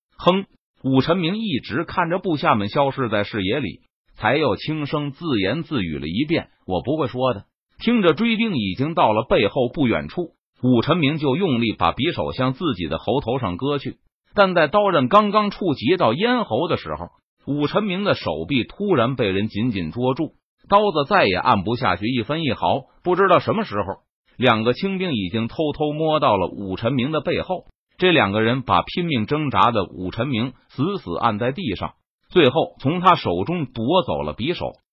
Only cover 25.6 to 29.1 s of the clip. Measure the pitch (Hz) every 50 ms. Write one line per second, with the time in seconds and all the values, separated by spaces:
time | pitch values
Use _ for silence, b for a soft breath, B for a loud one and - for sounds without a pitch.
25.6 | 156 147 143 - 151 151 147 156 160 156 156 151 151 127 104 95 87 - - 95
26.6 | 101 95 95 - 117 117 143 123 117 151 156 147 - 180 139 85 76 - 185 -
27.6 | - - _ _ _ _ _ - 180 185 165 135 107 98 101 107 110 117 127 135
28.6 | - - 95 87 - - - 185 175 170